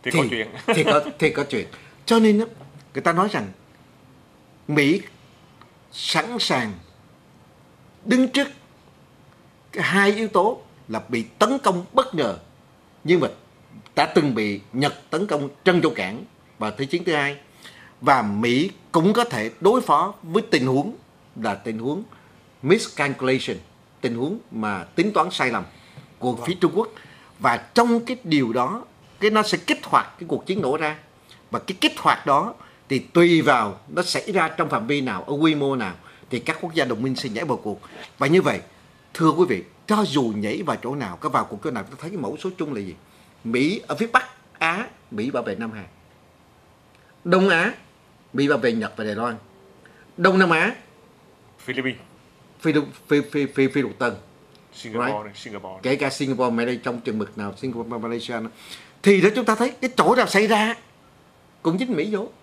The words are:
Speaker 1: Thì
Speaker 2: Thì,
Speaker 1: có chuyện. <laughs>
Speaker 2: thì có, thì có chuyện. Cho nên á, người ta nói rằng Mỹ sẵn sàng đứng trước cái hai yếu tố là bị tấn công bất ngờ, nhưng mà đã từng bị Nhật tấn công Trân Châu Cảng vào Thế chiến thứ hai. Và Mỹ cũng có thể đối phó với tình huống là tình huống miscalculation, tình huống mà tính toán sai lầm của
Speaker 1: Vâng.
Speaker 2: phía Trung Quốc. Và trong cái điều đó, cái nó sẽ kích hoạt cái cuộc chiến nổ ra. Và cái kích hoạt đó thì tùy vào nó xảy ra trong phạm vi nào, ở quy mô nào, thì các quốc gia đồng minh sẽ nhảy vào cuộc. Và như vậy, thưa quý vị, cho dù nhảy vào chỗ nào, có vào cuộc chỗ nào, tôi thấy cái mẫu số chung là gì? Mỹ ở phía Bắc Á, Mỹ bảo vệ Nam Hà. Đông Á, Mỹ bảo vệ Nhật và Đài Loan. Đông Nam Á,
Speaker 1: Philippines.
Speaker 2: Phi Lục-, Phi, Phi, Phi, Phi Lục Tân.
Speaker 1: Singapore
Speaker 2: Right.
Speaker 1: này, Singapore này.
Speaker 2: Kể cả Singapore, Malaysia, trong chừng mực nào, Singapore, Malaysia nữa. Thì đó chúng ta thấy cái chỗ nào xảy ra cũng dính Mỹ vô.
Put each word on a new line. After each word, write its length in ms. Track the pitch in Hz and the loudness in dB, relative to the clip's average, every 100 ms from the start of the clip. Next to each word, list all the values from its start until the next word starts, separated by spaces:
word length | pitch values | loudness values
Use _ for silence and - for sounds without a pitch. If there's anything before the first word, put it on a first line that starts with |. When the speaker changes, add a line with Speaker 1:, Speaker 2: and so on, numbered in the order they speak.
Speaker 1:
Thì 80 | 127 | 0
Speaker 2:
Thì, 80 | 160 | 0
Speaker 1:
có 60 | 117 | 0
chuyện. 180 | 117 110 - - | -2 -6 -6 0
<laughs> 80 | 190 | 2
Speaker 2:
thì 80 | |
có, 160 | - 147 208 - | 4 2 0 -2
thì 120 | 156 | -2
có 140 | - | 0
chuyện. 220 | 139 120 85 - - - - | -4 -6 -6 -14 -20 -16 2
Cho 120 | 226 | 6
nên 200 | 220 208 | 6 4
á, 60 | 226 - - - - | 0 -8 -20 -20 -12
người 80 | - | -2
ta 100 | 170 | 0
nói 160 | 170 208 | 2 0
rằng 140 | 160 98 92 _ _ _ _ - - _ _ _ _ - | -2 -6 -14 _ _ _ _ -20 -20 _ _ _ _ -2
Mỹ 320 | 147 143 190 - - - - - - - _ _ | 2 4 2 -2 -20 -20 -20 -20 -20 -20 _ _
sẵn 460 | - - 165 160 240 | -10 -2 -2 -2 -4
sàng 320 | - 143 113 90 - _ _ _ _ _ _ _ _ _ - _ | 0 0 -2 -8 -18 _ _ _ _ _ _ _ _ _ -20 _
đứng 240 | - 254 262 | 0 2 4
trước 200 | 277 277 - - _ - _ _ _ - _ _ _ _ | 2 -2 -6 -20 _ -20 _ _ _ -20 _ _ _ _
cái 120 | 208 | -4
hai 280 | 165 190 202 | 0 4 4
yếu 160 | 208 220 | 2 0
tố 320 | 185 202 - - - - | 2 2 0 -12 -20 -8
là 140 | 110 - | -8 -4
bị 160 | 120 110 - | -6 -6 0
tấn 200 | 220 269 | 2 4
công 260 | 214 175 180 | 0 0 0
bất 220 | - 254 | -2 0
ngờ, 240 | 165 117 87 - - _ _ _ _ | -2 -2 -4 -12 -20 _ _ _ _
nhưng 160 | 147 175 | 2 2
mà 80 | 131 - - _ - - - | 2 -4 -20 _ -20 -20 -6
đã 120 | - 156 | 0 2
từng 280 | 185 147 | 4 2
bị 260 | 113 104 101 - | 0 -2 -4 -8
Nhật 380 | 123 143 - - | -2 -2 -4 -6
tấn 160 | 156 202 | -4 -2
công 220 | 147 143 - | -2 -4 0
Trân 180 | 185 175 | 2 4
Châu 100 | 156 | 2
Cảng 300 | 156 95 113 202 _ _ _ | -2 -8 -8 -14 _ _ _
vào 120 | 107 | -6
Thế 140 | 104 | -4
chiến 200 | 139 175 | -4 -4
thứ 100 | 175 | -2
hai. 220 | 151 139 143 - - - - - _ | -2 -2 -6 -18 -20 -20 -20 -20 _
Và 220 | 131 131 | 4 4
Mỹ 480 | 107 101 120 127 190 - - | 2 0 2 2 0 -6 -2
cũng 200 | 170 180 | 2 4
có 120 | 220 | 2
thể 260 | 240 117 113 - | 0 -2 -6 0
đối 200 | 180 247 | 2 2
phó 340 | 240 147 185 - | 2 2 2 -6
với 200 | 160 190 220 | -2 -2 0
tình 160 | 151 127 | 0 2
huống 300 | 131 180 285 - _ _ 107 | 0 -2 -8 -20 _ _ -6
là 180 | 110 | -6
tình 240 | 98 120 110 | -4 -8 -6
huống 240 | 123 170 233 - - - _ _ | -4 -6 -8 -20 -20 -20 _ _
miscalculation, 960 | 131 220 - - 143 131 131 131 127 92 - _ _ _ | 0 0 0 -4 -4 -2 0 0 -2 -8 -12 _ _ _
tình 140 | 123 | -4
huống 240 | 117 139 226 - | -2 -4 -6 -10
mà 340 | 113 107 98 | -6 -4 -4
tính 280 | 82 - 196 | -6 -2 0
toán 180 | 190 170 | 2 -2
sai 200 | - 131 | -2 -2
lầm 140 | 113 85 - - - - - | -2 -6 -18 -20 -20 -20 -6
của 140 | 123 | -4
Speaker 1:
Vâng. 140 | 117 160 | -4 -4
Speaker 2:
phía 80 | 180 | 0
Trung 120 | 165 | 0
Quốc. 140 | 180 220 - - - - - | 2 -4 -8 -20 -20 -20 -2
Và 180 | 131 117 | 0 0
trong 480 | - - 240 233 | 0 2 4 2
cái 120 | 233 254 | -2 -8
điều 280 | 170 151 117 | 0 2 2
đó, 320 | 120 127 220 320 _ - - | 0 -2 -4 -12 _ -20 -2
cái 100 | 208 | 2
nó 120 | 214 | 2
sẽ 160 | 214 220 - | 2 -2 -2
kích 120 | 302 | -4
hoạt 220 | - 131 - - | 2 2 2 -12
cái 80 | 170 | -6
cuộc 180 | 143 - | -6 -2
chiến 160 | 190 | -2
nổ 140 | 131 151 | 0 -2
ra. 220 | 151 160 - _ _ - _ | -2 -6 -18 _ _ -20 _
Và 80 | 113 | -8
cái 180 | - 190 | -6 -2
kích 120 | 302 - | -2 2
hoạt 280 | - 120 147 | 0 2 2
đó 280 | 139 202 - - - _ | 2 2 -8 -20 -20 _
thì 100 | 131 | -4
tùy 440 | - 170 175 165 | 2 4 6 6
vào 360 | 135 123 107 92 - | 6 4 2 -6 -8
nó 140 | 156 | -4
xảy 300 | 180 - - | -2 -4 -2
ra 160 | 190 160 | 0 0
trong 200 | - 156 | -2 -2
phạm 180 | 131 113 | -2 -2
vi 140 | 143 | -2
nào, 240 | 127 95 - | -2 -6 -6
ở 80 | |
quy 200 | 143 160 | 2 2
mô 220 | 147 139 131 | 2 0 -2
nào, 180 | 98 90 - - - | -4 -8 -18 -20 -8
thì 100 | 120 | -6
các 180 | 156 160 | -6 -6
quốc 140 | 175 | -4
gia 100 | 160 | -2
đồng 180 | 131 110 | 0 -2
minh 140 | 131 127 | -2 -4
sẽ 120 | 131 | -6
nhảy 160 | 107 | -6
vào 120 | 156 117 | -4 -4
cuộc. 240 | 107 95 - - - - | -4 -10 -12 -20 -20 -2
Và 80 | 139 | 4
như 160 | 180 | 4
vậy, 180 | 147 95 - - - _ _ | 4 -2 -8 -20 -20 _ _
thưa 160 | - 160 | 2 2
quý 140 | 151 165 | 4 2
vị, 140 | 98 - _ - | 2 -4 _ -2
cho 180 | 214 190 | 0 2
dù 240 | 143 117 104 | 0 0 -2
nhảy 260 | 104 160 | -4 -4
vào 140 | 165 110 | -4 -4
chỗ 120 | 117 | -6
nào, 220 | 143 107 87 | -8 -8 -6
có 120 | 151 | -2
vào 160 | 131 | -2
cuộc 140 | 107 104 | -2 -8
chỗ 60 | 160 | -6
nào, 140 | 120 92 | -6 -10
tôi 60 | 135 | -14
thấy 100 | 160 | -12
cái 80 | 196 | -8
mẫu 180 | 110 147 | -8 -6
số 140 | 190 185 | -10 -6
chung 160 | 151 | -8
là 60 | 120 | -6
gì? 140 | 95 80 - _ - _ | -10 -14 -20 _ -20 _
Mỹ 360 | 113 123 147 220 - | -4 0 0 0 -6
ở 80 | |
phía 120 | 147 233 | -4 2
Bắc 140 | - - - _ - | 0 0 -18 _ -4
Á, 280 | 160 180 262 - _ | -4 -4 -8 -16 _
Mỹ 200 | - 131 | -6 -4
bảo 120 | 127 | -4
vệ 120 | 110 | -4
Nam 180 | 98 113 | -8 -8
Hà. 120 | 110 87 _ _ _ _ _ _ _ _ _ _ _ _ _ | -10 -16 _ _ _ _ _ _ _ _ _ _ _ _ _
Đông 240 | 175 185 190 | 0 4 4
Á, 240 | 165 196 - - _ _ _ _ | 4 0 -4 -20 _ _ _ _
Mỹ 160 | 123 139 | -2 2
bảo 100 | 139 | 2
vệ 140 | 123 | 2
Nhật 200 | 113 104 - | 0 -4 -6
và 80 | |
Đài 100 | 107 | -6
Loan. 220 | 104 117 113 - - - - - - - - | -4 -4 -6 -16 -20 -20 -20 -20 -20 -20 2
Đông 220 | 180 190 | 4 6
Nam 120 | 180 | 4
Á, 240 | 160 190 262 - - _ _ _ _ _ _ | 4 2 -2 -18 -20 _ _ _ _ _ _
Speaker 1:
Philippines. 420 | - 120 131 117 - - _ _ - - | -8 -4 -4 -8 -16 -20 _ _ -20 -4
Speaker 2:
Phi 120 | 160 | 0
Lục-, 160 | 151 139 - - | 0 0 -12 0
Phi, 120 | 147 | 0
Phi, 260 | 143 147 135 | 2 -4 -2
Phi, 220 | - 131 | 2 2
Phi 140 | 143 | 2
Lục 100 | 120 - | -4 -2
Tân. 160 | 120 104 - - - - _ | -4 -4 -16 -20 -20 -20 _
Speaker 1:
Singapore 380 | - 117 113 123 | -18 -10 -4 -2
Speaker 2:
Right. 120 | 107 | -4
Speaker 1:
này, 100 | 107 101 | -8 -16
Singapore 360 | 120 101 95 | -14 -14 -14
này. 80 | 95 | -8
Speaker 2:
Kể 140 | 127 135 | -2 -2
cả 140 | 135 | -2
Singapore, 400 | - 135 123 127 | -2 -4 0 0
Malaysia, 300 | 117 117 123 | 0 -2 -2
trong 180 | 131 120 | -6 -6
chừng 180 | 123 110 | -6 -4
mực 200 | 101 - | -6 -8
nào, 160 | 101 98 | -10 -8
Singapore, 420 | 131 117 113 117 | -8 -8 -8 -8
Malaysia 360 | 113 117 117 | -6 -8 -6
nữa. 160 | 117 110 - - - - _ | -8 -8 -14 -20 -20 -20 _
Thì 180 | 202 196 | 4 6
đó 80 | 214 | 6
chúng 100 | 220 | 4
ta 100 | 226 | 0
thấy 160 | 220 247 | 0 -2
cái 200 | - 254 - | -2 -4 2
chỗ 180 | 165 | 4
nào 120 | 254 208 | 4 4
xảy 200 | 196 214 | 2 4
ra 280 | 214 214 233 - _ _ _ _ _ _ _ | 4 2 -2 -14 _ _ _ _ _ _ _
cũng 160 | 165 185 | -2 0
dính 180 | 254 175 | -2 -2
Mỹ 120 | 185 | -2
vô. 160 | 208 240 - | -4 -6 -14